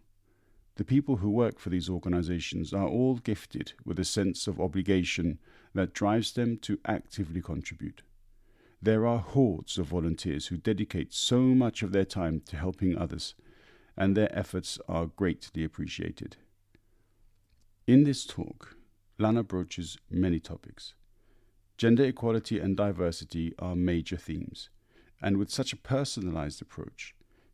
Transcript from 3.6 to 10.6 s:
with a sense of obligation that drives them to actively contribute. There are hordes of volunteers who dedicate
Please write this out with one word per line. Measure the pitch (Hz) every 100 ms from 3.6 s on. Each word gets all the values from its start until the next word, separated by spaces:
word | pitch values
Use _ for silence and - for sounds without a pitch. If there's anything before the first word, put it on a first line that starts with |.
| - -
with | - 87
a | 92
sense | 107 92 85 104
of | 80
obligation | 90 95 92 95 85 - 85 76 - - _
that | 98 92
drives | - 104 117 107
them | 123 117 113
to | - 101 -
actively | 104 - - 80 85
contribute. | 82 76 - 78 - - - - _ _ _ _ _ _
There | 107 110 117
are | 120
hordes | 90 135 123 82 - -
of | 73
volunteers | 87 82 80 90 73 -
who |
dedicate | 85